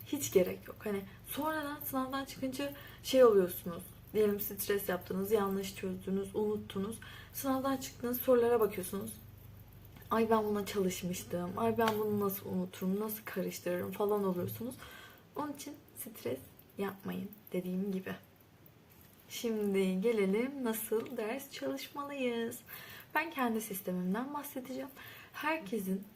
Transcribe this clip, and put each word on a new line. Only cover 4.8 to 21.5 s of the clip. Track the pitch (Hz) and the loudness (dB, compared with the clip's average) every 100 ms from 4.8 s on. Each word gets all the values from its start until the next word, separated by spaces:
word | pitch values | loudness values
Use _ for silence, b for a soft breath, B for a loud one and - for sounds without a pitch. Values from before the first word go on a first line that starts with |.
| 190 | 2
yaptınız, | 180 - 185 196 | -2 -2 -2 2
yanlış | 220 196 196 196 - | 4 4 0 -2 -4
çözdünüz, | 190 185 190 190 196 - | -4 -4 -2 -2 0 0
unuttunuz. | 214 214 208 196 196 208 B B B | 0 0 -4 -4 -4 -6 B B B
Sınavdan | - 277 262 269 262 | -4 0 0 2 0
çıktığınız | - - 240 247 | -4 -6 -4 0
sorulara | - 247 233 240 | 6 6 8 6
bakıyorsunuz. | 208 190 180 196 220 - - - - - - - - - - | 4 2 -4 -6 -6 -10 -16 -18 -18 -18 -20 -20 -20 -18 -2
"Ay | 220 220 | 2 4
ben | 226 | 4
buna | 214 208 202 | 4 0 0
çalışmıştım, | 208 185 180 180 180 - 175 175 - | 0 0 0 -4 -6 -4 -4 -2 0
ay | 226 220 | 2 4
ben | 226 214 | 4 2
bunu | 214 208 | 2 2
nasıl | 202 190 - | 0 0 -4
unuturum, | 190 180 - 185 196 | -2 -2 -2 0 0
nasıl | 220 214 - | -2 -6 -6
karıştırırım?" | 196 180 180 180 180 196 | -4 -4 -4 -2 -2 -2
falan | 190 208 208 | -2 2 2
oluyorsunuz. | 196 175 - - 233 247 B B B B - - | 2 0 -2 -4 -8 -8 B B B B -12 -6
Onun | 294 | -6
için | 285 - 294 - - | -6 -10 -14 -16 -14
stres | 226 - - - - - - - | -14 -10 -6 -6 -8 -20 -16 -6
yapmayın | 196 196 190 180 196 - - | -6 -6 -6 -6 -8 -12 -6
dediğim | 180 180 185 202 | -4 -2 -2 0
gibi. | 190 185 185 - - - - - - - - - - - | -2 -4 -8 -12 -20 -20 -20 -20 -20 -20 -20 -20 -20 -14
Şimdi | - 233 214 208 196 190 185 | -6 -2 0 2 4 4 4
gelelim | 226 226 190 202 262 285 | 4 4 4 4 2 0
nasıl | 240 220 - 220 - 233 | -2 -2 0 -2 -2 -4
ders | 214 269 - | -4 -4 -8